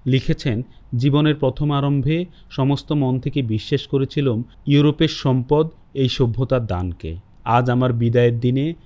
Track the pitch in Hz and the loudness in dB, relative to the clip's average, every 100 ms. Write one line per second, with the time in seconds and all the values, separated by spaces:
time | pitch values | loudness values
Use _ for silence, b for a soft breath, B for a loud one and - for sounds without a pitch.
0 | 131 131 - 160 143 110 131 b - 120 | 0 0 2 -2 -2 -4 -6 b -8 -2
1 | 139 143 151 147 135 123 147 143 143 143 | 2 2 2 2 0 -2 -2 0 0 0
2 | 131 160 180 b - - 135 139 - 151 | 0 -2 -4 b -10 -2 0 0 -2 -2
3 | 131 127 139 139 120 110 - 143 - 139 | 0 -2 -4 -4 -2 -4 -2 -4 0 -2
4 | 135 156 139 113 120 - - 143 147 147 | -2 -2 0 -2 -4 -8 2 4 4 2
5 | 156 - 139 131 123 147 160 - - 139 | 0 0 0 0 2 0 0 -6 -10 -4
6 | 131 - 123 110 131 131 107 90 90 82 | -2 0 0 0 -2 -2 -2 -4 -6 -8
7 | 80 85 - - - 120 127 123 127 117 | -10 -12 -16 -10 0 2 2 2 0 0
8 | 117 120 120 117 123 131 151 165 | 2 4 4 2 0 0 -2 -6